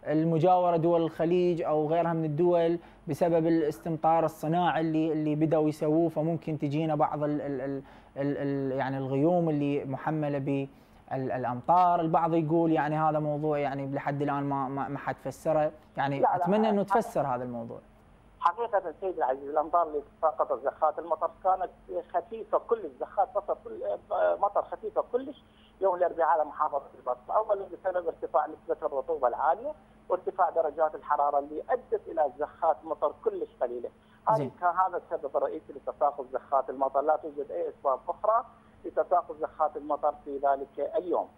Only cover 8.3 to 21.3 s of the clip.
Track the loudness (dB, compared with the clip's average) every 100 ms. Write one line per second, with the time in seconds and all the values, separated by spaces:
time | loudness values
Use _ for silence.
8.3 | -2 -2 -2 -2 -2 -2 -2 -2 2 4
9.3 | 4 2 0 0 0 -2 -6 -4 -2 -2
10.3 | -2 -2 -2 -4 -10 -20 -20 -10 -6 -4
11.3 | -4 -4 -4 2 4 6 4 2 2 2
12.3 | 0 2 2 4 2 0 2 2 2 0
13.3 | -2 0 0 -2 -4 -6 -4 -4 -2 -2
14.3 | -2 -2 -2 -2 -4 -6 -6 -6 -6 -8
15.3 | -6 0 2 2 -2 -18 -4 -2 2 2
16.3 | 2 2 4 4 2 2 2 2 -2 0
17.3 | -2 -4 -8 -10 -14 -18 -20 -20 -20 -20
18.3 | 0 0 0 0 -2 -2 -6 -6 -2 -2
19.3 | -2 -2 -2 0 2 2 -2 -8 -2 -2
20.3 | 0 -2 0 -4 0 0 0 -4 -4 -4